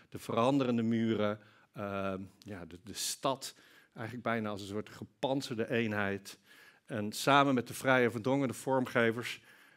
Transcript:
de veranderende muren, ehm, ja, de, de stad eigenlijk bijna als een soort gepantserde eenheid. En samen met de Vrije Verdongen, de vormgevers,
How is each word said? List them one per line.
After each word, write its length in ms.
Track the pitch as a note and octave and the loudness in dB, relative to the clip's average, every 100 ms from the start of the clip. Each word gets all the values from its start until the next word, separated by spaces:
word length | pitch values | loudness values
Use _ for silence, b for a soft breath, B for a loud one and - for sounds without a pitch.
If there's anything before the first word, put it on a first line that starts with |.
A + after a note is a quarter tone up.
| B | B
de 100 | - | -14
veranderende 640 | - A2 A#2+ C#3 B2+ A#2 | -4 2 4 4 2 2
muren, 560 | A2+ A2+ A2+ G#2+ G#2 G#2+ b b b | 2 2 2 2 0 -2 b b b
ehm, 480 | - G2+ G2 F#2+ F#2+ F#2+ - | -10 -6 -4 -4 -6 -10 -16
ja, 280 | - G2+ E2+ | -14 -14 -14
de, 140 | F2+ | -14
de 100 | G2 | -14
stad 640 | F2+ - - C#3+ C3 - - b b b - | -8 -6 -2 -2 -2 -6 -16 b b b -12
eigenlijk 300 | A2 B2 A2+ | -10 -6 -2
bijna 220 | A#2 G#2+ | -2 -2
als 120 | G2+ | -6
een 60 | G2 | -8
soort 220 | G#2 G#2 | -8 -8
gepantserde 800 | - - _ C3+ C3+ - A2 A#2 | -12 -16 _ 0 0 -2 -4 0
eenheid. 720 | A#2 A2+ G#2 G2 G2 G2+ - B B B B B | 0 2 0 -2 -2 -8 -20 B B B B B
En 260 | - G#2 | -6 -6
samen 420 | - - C#3 C#3 | -2 4 6 6
met 140 | B2+ A#2 | 2 0
de 60 | |
Vrije 380 | A2+ C3 B2+ A#2+ | -2 2 4 4
Verdongen, 360 | A#2 G#2+ C#3 C3+ | 2 0 0 0
de 60 | |
vormgevers, 880 | A2+ - C3 B2+ B2+ A#2 A2+ A#2 - b b b | -4 -2 0 2 2 2 2 -6 -10 b b b